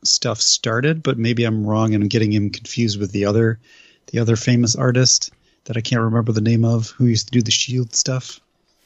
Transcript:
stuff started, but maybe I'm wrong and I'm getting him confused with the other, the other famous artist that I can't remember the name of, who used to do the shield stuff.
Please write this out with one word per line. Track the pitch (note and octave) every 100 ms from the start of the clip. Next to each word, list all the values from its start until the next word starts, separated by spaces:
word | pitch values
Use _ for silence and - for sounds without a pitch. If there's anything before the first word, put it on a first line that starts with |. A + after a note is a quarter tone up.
stuff | - - B2 G#2
started, | - - A#2+ A2+ C#3+ D#3+
but | C3+ A#2+
maybe | A#2 A#2
I'm | A#2 G#2+
wrong | G#2 G#2+ A2
and | G#2+
I'm | G#2
getting | A2+ G#2+
him | G#2+ G2+
confused | - - A#2+ A2+ G2+
with | G2
the | G2+
other, | G2+ G#2+ A2+ A2+ _ - _ _ -
the | A2+
other | A2+
famous | A2+ - A#2+ A#2+
artist | B2 C3 B2 A#2+ - - _ _ _
that | -
I | A#2
can't | A2+ A#2+
remember | A2+ A#2 A2+
the | A2
name | G#2+ A#2
of, | A#2 A#2 A2
who | - B2
used | A2 -
to |
do | B2
the | A2
shield | - - B2+ A#2
stuff. | - - C3 - - _ _ _ _